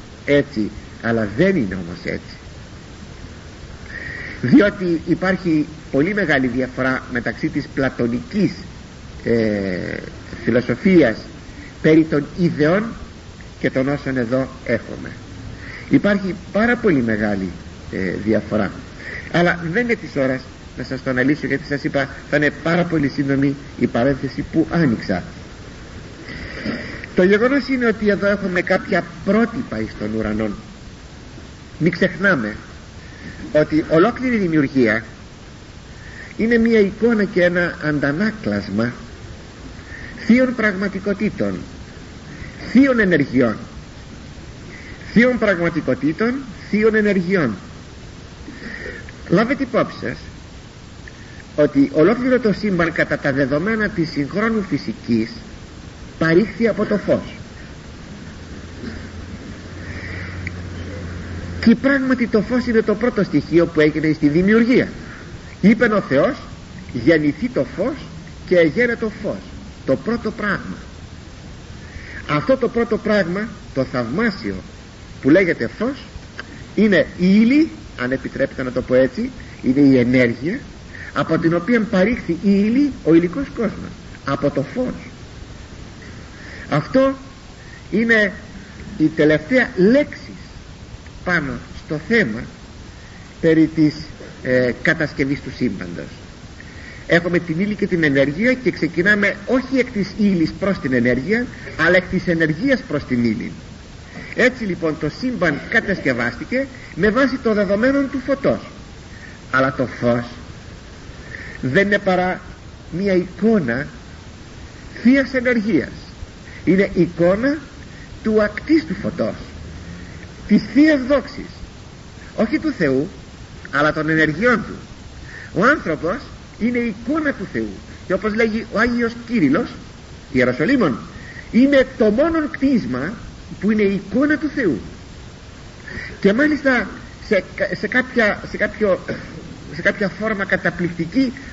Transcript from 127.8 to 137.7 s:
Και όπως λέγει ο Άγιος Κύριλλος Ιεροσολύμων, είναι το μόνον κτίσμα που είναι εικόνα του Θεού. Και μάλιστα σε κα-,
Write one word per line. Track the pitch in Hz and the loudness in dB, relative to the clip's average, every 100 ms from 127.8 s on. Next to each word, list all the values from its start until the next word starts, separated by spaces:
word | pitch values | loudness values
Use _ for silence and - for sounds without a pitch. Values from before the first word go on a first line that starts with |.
| - - - | -14 -16 -2
Και | |
όπως | 190 214 | 0 0
λέγει | 214 233 220 - | 2 2 0 -2
ο | 196 | 2
Άγιος | 240 240 233 - - | 2 2 0 -2 -2
Κύριλλος | 233 143 160 277 - - - - - - | 2 4 4 0 -8 -16 -18 -18 -18 -2
Ιεροσολύμων, | 123 123 127 170 269 170 104 - - - - - | 2 2 4 2 4 4 0 -6 -14 -14 -14 2
είναι | 226 269 277 254 - | 4 8 6 4 4
το | |
μόνον | 220 214 330 330 302 | 4 4 2 2 -2
κτίσμα | - 269 247 123 123 156 233 - - - - | 0 2 2 2 -4 -4 -8 -14 -16 -14 -2
που | 202 | 2
είναι | 214 | 4
εικόνα | 196 196 - 240 294 302 | 4 2 0 2 2 2
του | 302 | 0
Θεού. | 294 208 104 85 - - - - - - - - - - - - - | 0 0 0 -4 -14 -16 -16 -16 -18 -18 -18 -18 -18 -14 -12 -12 0
Και | 196 | 2
μάλιστα | 220 302 294 269 247 196 - - - - | 4 2 2 2 2 -2 -10 -16 -16 0
σε | 196 - | 0 0
κα-, | - - | -4 -4